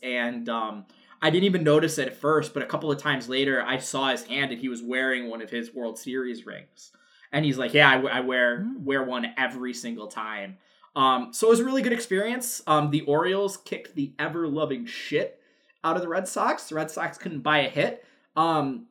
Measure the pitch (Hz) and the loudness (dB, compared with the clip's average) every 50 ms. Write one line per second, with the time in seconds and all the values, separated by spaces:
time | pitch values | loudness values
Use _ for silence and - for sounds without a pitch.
0 | 131 127 123 123 120 120 123 117 117 120 117 113 110 107 104 104 95 - _ _ | -6 -4 -2 -2 -2 -2 -4 -6 -4 -4 -4 -4 -4 -4 -6 -10 -14 -18 _ _
1 | _ - - - 156 160 156 180 196 202 185 175 156 147 151 156 160 151 - 147 | _ -20 -6 -2 0 2 4 4 4 4 2 4 4 6 6 6 4 2 0 -2
2 | 131 127 - - - 151 156 147 147 - - 139 123 - - 147 160 151 143 147 | -4 -4 -4 -2 0 2 2 2 2 0 -4 -6 -4 -4 -4 -4 -2 -2 -2 0
3 | - 147 139 127 117 123 131 135 135 139 131 123 - 123 127 117 - - - 135 | 0 -2 -2 -2 -2 -2 0 0 2 2 2 0 0 0 -2 -4 -4 -4 -2 -2
4 | 135 131 123 117 117 - 131 139 139 123 123 117 131 127 120 113 120 120 127 131 | 0 0 0 -2 -4 -4 -4 -2 -2 -2 -4 -4 -6 -6 -6 -6 -6 -4 -2 0
5 | 131 131 127 127 123 113 113 113 110 - 120 120 117 - - 127 120 113 - - | 0 0 0 -2 -4 -6 -8 -10 -8 -8 -6 -6 -6 -8 -8 -8 -6 -6 -8 -8
6 | - 131 127 131 127 123 117 101 - 104 98 98 95 _ _ - - - _ _ | -8 -6 -4 -4 -4 -4 -6 -8 -10 -14 -14 -14 -16 _ _ -20 -20 -20 _ _
7 | _ _ _ _ - - 139 147 156 143 127 131 123 - 143 147 147 135 131 131 | _ _ _ _ -10 -4 -2 0 2 2 2 0 0 4 6 8 10 10 8 6
8 | 135 120 120 127 127 127 127 123 123 120 120 170 202 240 269 240 139 135 139 135 | 4 0 0 0 0 0 2 2 2 2 2 0 -4 -4 -6 -6 -4 -2 0 0
9 | 131 127 123 120 117 - - 131 127 120 131 123 127 127 120 - 127 117 113 107 | 0 -2 -4 -4 -4 -4 -2 -2 -2 -2 -2 -4 -8 -8 -8 -8 -8 -8 -8 -10
10 | 107 104 - 113 107 107 107 101 98 95 95 - _ _ _ _ _ _ - 143 | -10 -10 -10 -8 -8 -8 -8 -8 -10 -12 -14 -16 _ _ _ _ _ _ 0 4
11 | 131 131 131 123 117 - - - 220 226 233 233 247 262 262 269 214 247 233 233 | 4 4 4 4 0 -4 -2 2 6 6 6 6 4 2 0 0 2 2 0 0
12 | - - 190 190 208 233 247 254 247 - - - - 156 151 151 147 147 147 156 | -2 -2 0 0 0 0 -2 -4 -6 -6 -8 -4 0 2 4 4 4 2 0 0
13 | 147 143 143 160 175 185 190 202 202 190 196 - - - - - - - - 151 | 2 2 2 4 4 2 2 2 0 -2 -4 -6 -10 -10 -10 -10 -10 -8 -6 -6
14 | 139 - - - 147 156 156 170 165 151 139 156 151 139 135 120 117 - - - | -6 -4 -4 -6 -6 -4 -4 -4 -2 -2 -2 0 0 0 -2 -4 -6 -8 -10 -12
15 | - - 143 165 - - - - _ _ _ _ _ _ _ _ - 165 170 175 | -6 -2 0 0 0 -2 -6 -12 _ _ _ _ _ _ _ _ -2 -2 0 0
16 | 175 165 165 190 190 - - - 214 254 302 - - - 156 160 160 156 - 180 | -2 -2 -2 -2 -2 -2 -2 0 0 0 0 -2 -6 -6 -4 -4 -4 -4 -4 -6
17 | 165 147 - - - 180 160 139 147 151 151 147 135 - - 143 - 120 - - | -6 -6 -6 -8 -10 -8 -6 -2 0 2 4 4 2 2 0 0 0 0 -2 -6
18 | - _ _ _ _ _ - 156 165 165 160 151 139 135 127 113 - - | -14 _ _ _ _ _ 0 2 2 4 2 2 0 -2 -4 -8 -10 -16